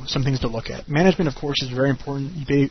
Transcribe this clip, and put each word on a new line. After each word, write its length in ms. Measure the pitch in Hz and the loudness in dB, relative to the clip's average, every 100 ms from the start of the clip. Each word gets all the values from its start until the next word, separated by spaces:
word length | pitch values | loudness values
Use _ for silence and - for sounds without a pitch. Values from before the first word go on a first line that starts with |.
| 127 | -4
some 160 | 139 | -2
things 180 | 135 131 | 0 0
to 80 | 123 | -2
look 220 | 117 - | -4 -8
at. 180 | 127 - | -10 -2
Management, 400 | 147 190 185 156 | 4 4 4 0
of 60 | - | -2
course, 220 | 147 139 | -4 -4
is 80 | 127 | -2
very 200 | 123 139 | 2 2
important. 420 | 127 143 139 139 | 0 -4 -6 -6
You 120 | 175 135 | -6 2
may, 220 | 143 139 | 2 2